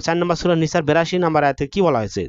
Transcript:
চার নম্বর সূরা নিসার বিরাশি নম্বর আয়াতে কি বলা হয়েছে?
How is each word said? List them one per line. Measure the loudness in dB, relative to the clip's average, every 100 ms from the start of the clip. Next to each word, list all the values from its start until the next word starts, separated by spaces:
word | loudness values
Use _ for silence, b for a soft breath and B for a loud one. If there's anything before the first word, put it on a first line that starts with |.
| -2
চার | -2
নম্বর | 0 0
সূরা | 0 0
নিসার | 0 0 2
বিরাশি | 2 2 0 0
নম্বর | 2 2
আয়াতে | 0 -4
কি | 0 0
বলা | 0
হয়েছে? | -2 -6